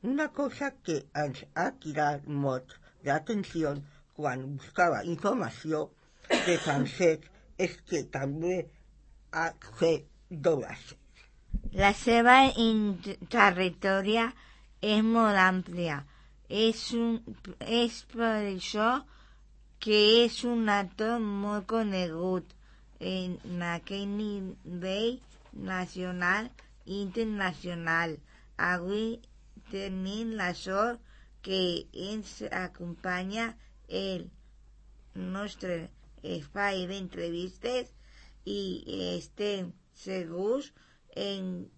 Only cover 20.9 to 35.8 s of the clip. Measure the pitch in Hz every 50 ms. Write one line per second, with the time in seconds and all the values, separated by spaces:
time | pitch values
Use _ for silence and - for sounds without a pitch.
20.9 | - - 214 220 233 233 226 208 202 196 202 208 208 208 190 - 220 226 226 208
21.9 | 196 185 180 170 160 165 175 185 185 180 - - - - - - - - - -
22.9 | - - - 185 185 185 185 185 180 - - - 180 175 175 175 175 170 - -
23.9 | 196 196 202 202 202 208 214 214 208 202 190 185 - - - 160 175 175 170 190
24.9 | 190 202 220 233 254 262 - - - - - - - - 190 185 185 185 180 180
25.9 | - 185 180 180 180 180 175 180 185 208 220 254 - - - - - - - -
26.9 | 185 202 202 190 180 226 226 220 214 202 196 185 175 - - 180 175 170 165 165
27.9 | 165 165 170 165 156 143 - - - - - - - - - 175 180 175 175 180
28.9 | 202 214 220 226 233 233 - - - - - - - - - - 202 196 196 196
29.9 | 185 185 185 190 202 214 233 226 220 214 190 180 180 - - 190 190 196 214 240
30.9 | 240 233 - - - - - - - - - - 190 190 185 180 175 165 - -
31.9 | - - 180 196 214 220 202 - - - 214 208 - 185 185 180 185 - 175 175
32.9 | 165 - - 185 180 180 185 190 202 226 233 226 233 - - - - - - -
33.9 | - 190 196 190 190 175 - 87 - - - - - - - - - - - -
34.9 | - - - - - 185 185 185 185 196 208 208 - - - 185 175 165